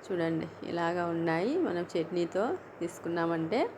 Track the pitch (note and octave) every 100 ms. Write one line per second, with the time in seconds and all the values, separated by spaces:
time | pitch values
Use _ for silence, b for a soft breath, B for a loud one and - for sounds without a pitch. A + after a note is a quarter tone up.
0 | - F3+ E3 E3 E3 - - E3+ E3+ F3
1 | F3 E3 E3+ E3 G3+ D#4+ D4 F3 F3 F3
2 | E3 F3 E3+ F#3 A#3 F#4 - - E3+ -
3 | E3+ E3+ E3 E3+ D#3+ G#3+ G#4+